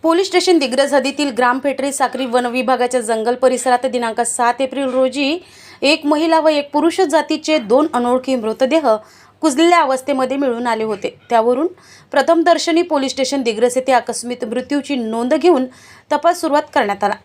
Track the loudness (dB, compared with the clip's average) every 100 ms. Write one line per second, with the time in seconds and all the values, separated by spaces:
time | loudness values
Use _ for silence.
0 | 2 0 2 0 4 2 2 0 2 2
1 | 0 -2 -4 0 0 0 -2 -2 -4 -2
2 | -4 -2 -2 0 0 -2 0 0 0 -2
3 | -2 -2 -2 0 0 0 0 0 0 -2
4 | -4 -2 -4 0 -2 0 -4 -2 -2 0
5 | 0 0 -2 -4 -8 -20 -20 -4 0 0
6 | 0 0 2 2 4 0 -2 0 0 0
7 | 2 2 0 -4 0 -2 2 2 2 0
8 | 0 -2 0 -4 -4 -2 2 2 2 0
9 | -2 -20 -20 _ -2 2 4 4 2 -2
10 | -2 -2 -2 -2 -2 -2 -4 -2 -4 -4
11 | -8 -10 _ 0 2 0 -2 -6 -20 -20
12 | _ 0 2 2 4 2 2 0 0 -2
13 | -2 -2 -2 -2 -2 0 0 0 2 0
14 | 0 -8 -8 -8 -6 -6 -4 -4 -2 -6
15 | -4 -4 -2 2 4 2 0 -8 -20 -20
16 | _ 0 0 0 0 0 0 -2 -2 -2
17 | -2 -2